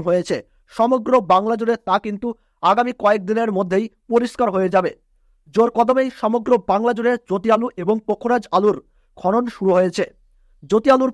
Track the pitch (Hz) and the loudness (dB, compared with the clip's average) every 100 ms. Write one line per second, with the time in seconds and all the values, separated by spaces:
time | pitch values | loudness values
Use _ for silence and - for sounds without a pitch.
0 | 170 180 170 147 - _ _ - 233 262 | 2 -2 -2 -6 -8 _ _ -2 0 0
1 | 220 254 180 185 214 226 226 233 - 269 | 2 0 2 0 2 -4 -2 -4 -2 -2
2 | 220 202 240 226 _ - 170 214 247 247 | -2 -8 -8 -10 _ -4 0 2 0 0
3 | 208 214 185 220 226 190 190 185 220 _ | 0 0 0 -2 -2 -2 0 -2 -2 _
4 | - 233 240 - 240 190 185 185 175 - | -2 -2 -2 -2 -2 0 2 2 0 -6
5 | _ _ _ _ _ 165 233 233 240 254 | _ _ _ _ _ 0 0 2 2 2
6 | 262 - 214 233 220 233 185 196 233 226 | 0 -2 -2 -2 0 0 2 0 0 -2
7 | 233 240 - 196 220 220 240 - 175 220 | -2 -2 -4 -6 0 0 0 -6 -2 -2
8 | - 208 233 247 - 185 208 - _ _ | -2 -4 -2 -2 0 0 2 0 _ _
9 | _ - 180 220 247 - 190 180 185 180 | _ -6 -2 -2 -2 -4 0 2 0 -2
10 | 180 _ _ _ _ _ 139 214 247 262 | -6 _ _ _ _ _ -2 0 4 2
11 | 262 | 2